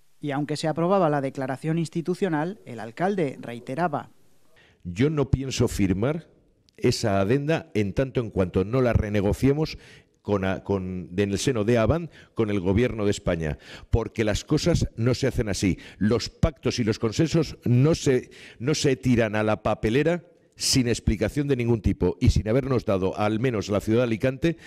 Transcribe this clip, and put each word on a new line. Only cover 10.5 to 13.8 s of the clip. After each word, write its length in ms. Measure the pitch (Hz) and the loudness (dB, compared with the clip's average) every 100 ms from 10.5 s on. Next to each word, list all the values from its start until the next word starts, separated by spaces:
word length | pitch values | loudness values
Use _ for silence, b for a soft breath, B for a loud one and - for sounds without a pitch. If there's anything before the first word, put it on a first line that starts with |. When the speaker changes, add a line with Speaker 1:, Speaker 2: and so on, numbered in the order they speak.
| 92 | -2
Speaker 2:
con, 460 | - 98 92 92 85 90 | -2 -2 -2 -6 -4 -2
en 140 | 101 | 0
el 60 | 98 | 0
seno 260 | - 117 | 0 0
de 120 | 104 120 | 2 4
Avant 340 | 110 160 165 B B | 4 2 -4 B B
con 160 | - 107 | -4 -2
el 100 | 101 | 0
Gobierno 460 | 90 101 123 113 | 2 2 0 0
de 60 | 104 | -2
España, 480 | - - 85 78 71 B B | -2 -2 -2 -2 -6 B B